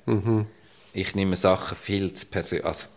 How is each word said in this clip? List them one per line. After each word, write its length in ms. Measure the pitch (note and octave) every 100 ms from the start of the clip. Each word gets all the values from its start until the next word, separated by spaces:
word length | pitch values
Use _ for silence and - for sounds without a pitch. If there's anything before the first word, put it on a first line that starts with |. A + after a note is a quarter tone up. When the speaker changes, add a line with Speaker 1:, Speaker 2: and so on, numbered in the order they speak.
| -
Speaker 1:
Mhm. 420 | A2 G#2 A2 G#2+ - - - -
Speaker 2:
Ich 220 | - F#2+ G2
nehme 200 | F#2+ F2+
Sachen 400 | F#2+ F#2 - F#2
viel 360 | - G2+ F#2+
zu 120 | - -
persönlich. 400 | F2+ D#2+ E2+ E2
Also, 220 | E2 -